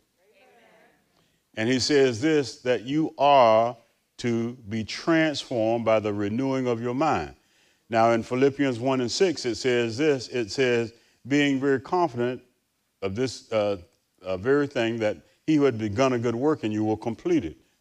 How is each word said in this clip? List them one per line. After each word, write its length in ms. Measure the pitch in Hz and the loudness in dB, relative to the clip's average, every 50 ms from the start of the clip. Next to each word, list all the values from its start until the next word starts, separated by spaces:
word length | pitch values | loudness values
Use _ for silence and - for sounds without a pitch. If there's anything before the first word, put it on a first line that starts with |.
| _ _ _ _ _ _ _ _ _ _ _ _ _ _ _ _ _ _ _ _ _ _ _ _ _ _ _ _ _ _ _ | _ _ _ _ _ _ _ _ _ _ _ _ _ _ _ _ _ _ _ _ _ _ _ _ _ _ _ _ _ _ _
And 140 | - 107 117 | -4 -2 0
he 100 | 131 127 | 0 0
says 400 | 120 - 151 143 135 131 120 104 | 2 2 4 4 4 4 2 0
this, 380 | 120 160 156 151 139 - - - - | 0 2 2 2 0 -2 -6 -6 -2
that 200 | 123 123 110 104 | -2 -2 -2 -2
you 300 | 127 139 156 160 - - - | -2 -2 -2 -2 -2 -2 0
are 600 | 135 143 143 135 123 113 110 110 117 120 123 - _ _ _ _ _ _ _ - | 4 6 6 8 8 8 8 6 4 2 0 -6 _ _ _ _ _ _ _ -8
to 360 | - 123 117 113 117 120 123 131 123 98 | -4 -2 -2 -2 -2 -4 -8 -12 -12 -8
be 160 | 107 110 110 | -8 -8 -6
transformed 1040 | - - - - - 165 160 160 156 - - - - 135 117 110 110 117 120 113 | -8 -10 -6 -2 0 2 2 2 0 -2 -6 -8 -6 -4 -2 0 0 0 0 2
by 140 | 110 110 110 | 2 2 2
the 120 | 101 107 | 2 0
renewing 560 | 101 101 104 101 107 120 135 135 135 131 127 123 | -2 -2 -4 -4 -2 -2 -2 -2 -2 -2 -2 -2
of 140 | 120 113 | -2 -2
your 140 | 113 123 120 | -4 -4 -2
mind. 400 | 131 156 156 131 95 78 69 - _ _ _ _ _ _ _ _ _ _ - | -2 0 0 0 -2 -4 -8 -14 _ _ _ _ _ _ _ _ _ _ -2
Now 240 | 113 113 113 117 | 2 4 4 4
in 120 | 117 117 107 | 4 2 0
Philippians 560 | - 123 127 135 139 135 143 143 135 123 110 | -4 -2 2 2 2 2 0 -2 -2 -2 -2
one 200 | 117 135 135 127 | -2 -2 -2 -2
and 120 | 123 117 | -2 -2
six, 340 | - - 196 185 151 - - | -2 0 0 0 0 -2 -4
it 100 | 127 110 | -6 -6
says 420 | 104 - 131 123 120 120 113 110 117 | -4 -2 0 0 0 0 -2 -2 -2
this, 300 | 156 156 143 131 117 - | 0 0 0 0 -2 -6
it 240 | - 127 117 98 | -6 -6 -6 -4
says, 400 | - - 135 123 120 117 117 110 - _ _ _ _ _ - 120 | -2 -2 0 2 2 0 0 -2 -6 _ _ _ _ _ -8 -2
"Being 340 | 139 147 143 143 139 131 | 0 0 2 2 0 0
very 180 | 135 143 135 131 | 0 0 0 0
confident 640 | - - 180 180 175 156 120 120 120 123 127 123 - _ _ _ _ _ _ _ _ _ _ _ | -2 -2 -2 0 0 0 -2 -2 -4 -4 -4 -6 -12 _ _ _ _ _ _ _ _ _ _ _
of 140 | - 101 98 | -8 -6 -4
this, 340 | 110 131 127 - - - - | -4 -4 -4 -6 -8 -10 -4
uh, 260 | 113 107 104 104 101 92 85 _ _ _ _ _ _ _ - | -2 -2 0 0 -2 -6 -8 _ _ _ _ _ _ _ -8
uh, 140 | 92 95 92 | -8 -6 -4
very 300 | 95 127 139 147 147 139 | 0 0 2 2 0 0
thing, 300 | - 131 113 117 117 117 | -2 -2 -2 -2 -2 -2
that 200 | 110 107 98 - - _ _ _ _ | -2 -2 -2 -4 -10 _ _ _ _
he 100 | - 156 | 0 2
who 80 | 147 143 | 4 4
had 140 | 135 123 110 | 2 2 0
begun 360 | 110 107 98 107 135 135 127 | -4 -4 0 0 0 2 2
a 60 | 120 | 0
good 160 | 117 120 113 | -2 -2 -2
work 280 | 117 131 151 156 151 - | -2 0 -2 -2 -2 -2
in 80 | 107 | -4
you 120 | 107 107 107 | -2 -2 -2
will 140 | 107 110 107 | -2 -2 -2
complete 480 | - 120 113 - - 175 180 151 90 | -4 -6 -8 -6 -2 0 0 0 -2
it 120 | 78 73 - _ _ _ _ | -4 -8 -14 _ _ _ _